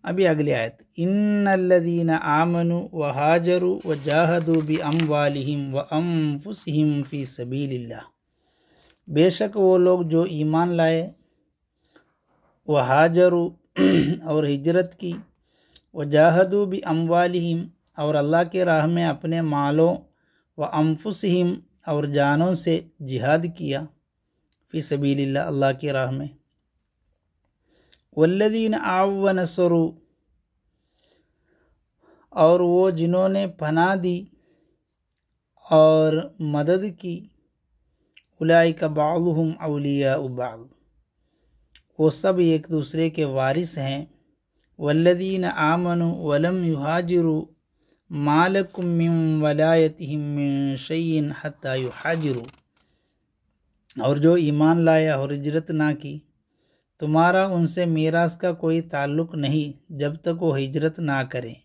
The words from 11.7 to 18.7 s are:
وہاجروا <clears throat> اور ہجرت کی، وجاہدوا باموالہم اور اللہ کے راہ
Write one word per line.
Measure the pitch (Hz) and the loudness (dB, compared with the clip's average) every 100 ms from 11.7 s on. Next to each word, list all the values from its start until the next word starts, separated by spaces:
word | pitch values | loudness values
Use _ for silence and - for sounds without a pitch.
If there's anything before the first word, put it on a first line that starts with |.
| _ _ _ _ _ _ _ _ _ - | _ _ _ _ _ _ _ _ _ -2
وہاجروا | 147 123 139 165 170 180 175 175 - _ - 190 | 0 2 4 4 6 4 4 -2 -8 _ 2 4
<clears throat> | 175 143 165 | 4 2 -2
اور | 165 151 | -2 -2
ہجرت | 147 143 147 175 175 - | 0 -2 0 0 0 -6
کی، | 180 180 - _ _ _ _ _ _ | -10 -10 -14 _ _ _ _ _ _
وجاہدوا | 170 147 151 160 170 185 202 202 | -10 0 6 6 6 2 2 -2
باموالہم | 190 - 160 165 175 180 180 170 165 - _ _ - | -4 -2 -2 2 2 2 0 -2 -4 -6 _ _ -6
اور | 151 151 | -2 0
اللہ | 143 165 170 | 2 0 0
کے | 185 | -2
راہ | 175 | 2